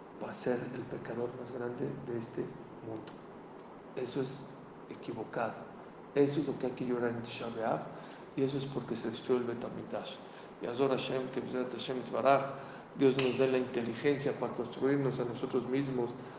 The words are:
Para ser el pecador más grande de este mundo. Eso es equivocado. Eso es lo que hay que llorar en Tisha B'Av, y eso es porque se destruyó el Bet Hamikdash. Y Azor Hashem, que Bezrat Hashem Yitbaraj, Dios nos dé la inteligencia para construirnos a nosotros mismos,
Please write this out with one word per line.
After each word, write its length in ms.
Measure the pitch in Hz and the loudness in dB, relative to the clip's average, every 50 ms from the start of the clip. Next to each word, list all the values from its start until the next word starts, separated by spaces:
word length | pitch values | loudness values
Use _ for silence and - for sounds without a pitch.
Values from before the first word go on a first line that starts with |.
| - - - - | -14 -12 -10 -8
Para 140 | - 127 | -8 -8
ser 260 | - - - 131 123 120 - - - | -6 -2 2 2 2 2 0 -4 -6
el 80 | - | -6
pecador 460 | 117 - 104 110 - - 113 117 120 120 127 127 | -6 -6 -6 -6 -6 -4 -2 -2 -2 -2 -2 -6
más 140 | 123 120 | -8 -6
grande 380 | 127 123 120 120 123 127 135 139 139 135 - | -6 -4 -4 -2 -2 -2 -2 -2 -4 -4 -4
de 120 | 123 120 117 | -4 -4 -4
este 220 | 113 - - - - - - - - - - - - | -4 -4 -4 -4 -4 -4 -6 -10 -12 -12 -12 -10 -8
mundo. 260 | 110 110 107 107 - - - - - - - - - - - - - - - - - - | -8 -8 -8 -8 -10 -12 -14 -14 -14 -14 -14 -14 -14 -14 -14 -14 -14 -14 -14 -14 -10 -6
Eso 260 | - 127 117 - 143 | -4 -4 -2 0 0
es 160 | 131 - - - - - - - - - - - - - | -2 -2 -4 -8 -10 -12 -12 -14 -14 -14 -14 -14 -12 -12
equivocado. 640 | - - - - 117 113 107 - - 123 117 110 - - - - - - - - - - - - - | -10 -8 -6 -4 -4 -4 -4 -2 0 0 0 0 -2 -4 -10 -12 -12 -14 -14 -14 -14 -14 -8 0 6
Eso 260 | 143 143 139 143 165 | 6 6 6 6 2
es 60 | 143 | 0
lo 120 | 135 117 - | 0 0 0
que 80 | - | 0
hay 60 | 123 | -2
que 120 | 120 - 131 | 0 0 0
llorar 240 | 123 123 120 120 117 | 0 2 2 2 2
en 140 | 117 113 | 0 -2
Tisha 240 | 113 - - - 123 | -4 -6 -6 -4 -4
B'Av, 340 | 117 113 113 110 117 139 - - - - - - - - - - - - | -4 -2 0 2 2 2 0 0 -4 -10 -12 -12 -14 -14 -14 -12 -6 0
y 60 | 131 | 0
eso 160 | 135 131 143 135 | 2 2 2 0
es 80 | - | -2
porque 280 | - - 127 120 - 120 | -2 -4 -4 -2 -2 -4
se 160 | 113 - 117 | -2 -2 -4
destruyó 300 | 113 - - - 127 123 | -4 -2 2 4 4 4
el 60 | 120 | 4
Bet 180 | 117 117 113 113 | 0 -2 -2 -4
Hamikdash. 520 | 110 - 110 110 - 110 104 - - - - - - - - - - - - | -4 -6 -6 -6 -4 -4 -4 -4 -6 -8 -10 -12 -14 -14 -14 -14 -14 -10 -6
Y 60 | - | -4
Azor 240 | - 120 123 139 135 | -2 2 4 4 4
Hashem, 400 | 131 123 - - 135 131 127 127 | 4 4 2 0 0 0 0 0
que 100 | - 127 | -2 -2
Bezrat 320 | 110 120 123 127 123 123 | -2 0 0 0 0 0
Hashem 300 | 120 113 - - 131 123 113 | -2 -4 -2 -2 -2 -2 -2
Yitbaraj, 380 | - 123 117 117 135 139 131 135 139 - - - - - - - - - - | -2 0 6 8 8 8 8 6 2 -4 -6 -8 -10 -12 -12 -14 -6 2 6
Dios 180 | 139 135 131 | 8 8 8
nos 220 | 139 131 127 117 127 | 8 6 4 6 6
dé 120 | 135 131 | 6 6
la 60 | 131 | 6
inteligencia 800 | 127 123 117 - 120 113 113 110 - - 143 143 127 - 104 - - | 4 4 2 0 0 0 0 0 2 4 4 4 4 2 0 0 2
para 140 | 123 117 | 0 -2
construirnos 640 | - - 117 110 - - 131 135 143 143 139 127 - - | 0 -2 -4 -4 0 2 4 4 6 6 4 4 2 2
a 60 | 123 | 0
nosotros 420 | 120 117 - - 127 - 127 107 | 0 -2 -2 0 2 2 2 2
mismos, 440 | 120 131 139 143 135 127 123 120 120 - - - - - | 4 2 2 2 2 2 0 0 0 -2 -6 -10 -10 -12